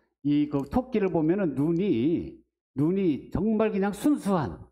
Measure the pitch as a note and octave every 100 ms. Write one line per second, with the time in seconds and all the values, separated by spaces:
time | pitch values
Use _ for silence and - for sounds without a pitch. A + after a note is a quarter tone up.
0 | _ _ C#3+ D3 D3 C#3+ C3 B3 B3+ G#3+
1 | F#3+ E3 D#3 G3 F3 B2+ D#3 E3+ G3+ A2+
2 | C#3 A#3 D#3+ - _ _ _ B2+ D#3 F#3+
3 | F#3 B2 - - G#3+ G#3+ G#3+ G3 G3+ G3
4 | D4+ C4 F#3+ F#3 A2 - -